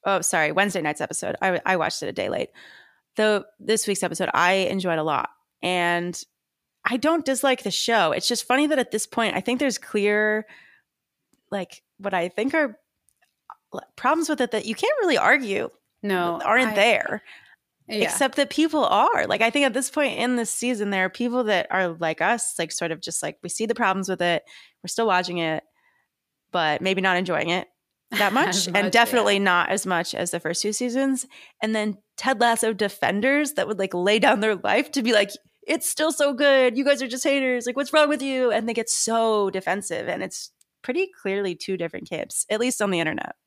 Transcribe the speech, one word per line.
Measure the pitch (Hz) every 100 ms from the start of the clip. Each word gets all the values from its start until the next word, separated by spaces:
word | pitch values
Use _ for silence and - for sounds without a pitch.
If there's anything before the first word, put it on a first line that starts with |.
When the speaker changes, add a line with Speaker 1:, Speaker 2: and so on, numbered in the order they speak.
| -
Speaker 1:
Oh, | 190
sorry, | - 175 151
Wednesday | 156 202 185
night's | 151 151
episode. | 160 - - -
I, | 190 180 -
I | 185
watched | - -
it | -
a |
day | - 98
late. | 87 - - - - - _ _ -
Though | 214 208 196 _
this | - 220 214
week's | 196
episode, | 180 165 180
I | - 175
enjoyed | 190 190 190 180 160
a |
lot. | 156 139 - _ _ _
And | 180 180 175 175 175 170 - _ _ _ _ _
I | - 240
don't | 294 339
dislike | 277 262 277 254
the | 208
show. | - - 226 165
It's | - -
just | 233 -
funny | 262 294
that | 294
at | 240
this | 214 -
point, | - 220
I | -
think | 214 247
there's | 277 -
clear, | - 214 202 208 214 214 220 - - _ _ _ _ _ _ _ _
like, | 202 175 - _ _
what | 196
I | 190 180
think | 196 247
are | 320 285 214 _ _ _ _ _ _ _ - _
l-, | - - -
problems | 247 294 311
with | 302
it | 240
that | 220
you | - 220
can't | 440 587
really | 381 -
argue | - 277 233 196 220 _ _ _
Speaker 2:
No, | 202 185 175 165
Speaker 1:
aren't | - 233 247
Speaker 2:
I |
Speaker 1:
there. | 214 240 202 - 208 - - - _ _ _ -
Speaker 2:
Yeah. | 214
Speaker 1:
Except | 202 - 269 277
that | 277
people | - 311 302
are. | 240 202 311 480 -
Like, | -
I | 226
think | 285 269
at |
this | 233 262
point | - 277 190
in | 240 247
this | 226
season, | - 240 233 202
there | 196
are | 185
people | - 240 247
that | 220 190 -
are | 190 180
like | 165 165 160
us, | 170 233 - -
like, | 165
sort | - 165
of | 160
just, | - 160
like, | 156 -
we | 175
see | - 220
the |
problems | 226 208 190 190
with | 185
it. | 175 165 - - - _
We're | 180
still | - 226
watching | 180 175 175
it, | 165 156 _ _ _ _ _ _ _ _ _
but | 180 156 151
maybe | 190 190
not | 190 180
enjoying | 185 156 170
it | 180 - _ _ _ _
that | 208 202
Speaker 2:
<laughs> |
Speaker 1:
much, | 226 320
Speaker 2:
As | - 190
Speaker 1:
and |
Speaker 2:
much, | 190 202
Speaker 1:
definitely | 233 233 247 208
Speaker 2:
yeah. | 196
Speaker 1:
not | 196 175 -
as | 190 185
much | 175 175
as | - 175
the | 170
first | 160 170
two | 208
seasons. | 208 247 247 269 262 - - - _
And | 220
then | 220 214 202 _ -
Ted | 226 233
Lasso | 240 233 226
defenders | 202 202 - - 196 254 285 294
that | 294 185
would, | 202
like, | 190
lay | 185 185 220
down | 277 226
their | 220 190
life | 202 220 294
to | 277
be | 233
like, | 214 202 - _ _ -
"It's | 320 -
still | - 311
so | - 285
good. | 262 285 269 254 233
You |
guys | 277 277
are | 254
just | 254
haters. | 302 277 262 247 233
Like, | 247
what's | 285
wrong | 311 294
with | 294
you?" | 269 262 247
And | 220 226
they |
get | 233 220
so | - - 226 226 214 196
defensive. | 190 - - - 170 -
And | 165
it's | 190 - - _ _ _
pretty | - 285 381 -
clearly | 196 196 196
two | 170 - 185
different | 165 - -
camps, | 165 - - -
at | 214
least | 247 -
on | 202
the | 180
internet. | 156 - - -